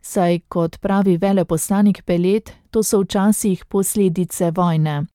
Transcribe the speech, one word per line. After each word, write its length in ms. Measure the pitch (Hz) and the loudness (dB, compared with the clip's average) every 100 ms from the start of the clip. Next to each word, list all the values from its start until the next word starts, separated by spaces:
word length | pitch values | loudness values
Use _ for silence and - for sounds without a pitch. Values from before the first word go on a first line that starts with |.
saj, 380 | - - 175 175 _ | -6 -2 0 0 _
kot 300 | 180 165 - | -4 -4 -4
pravi 380 | 196 196 202 170 | -2 0 2 2
veleposlanik 840 | 196 196 170 160 - 196 208 185 | 2 0 0 -2 -2 2 2 0
Pelet, 480 | - 175 175 214 - - _ | -2 0 2 0 -4 -20 _
to 120 | 226 | -2
so 200 | 208 214 | 0 0
včasih 640 | 196 208 196 214 214 180 | 0 0 2 2 0 -2
posledice 880 | - 196 190 220 196 175 175 - 170 | -2 -2 -2 0 0 0 -4 -2 -2
vojne. 540 | 165 175 160 156 147 160 | 0 0 2 0 -2 -6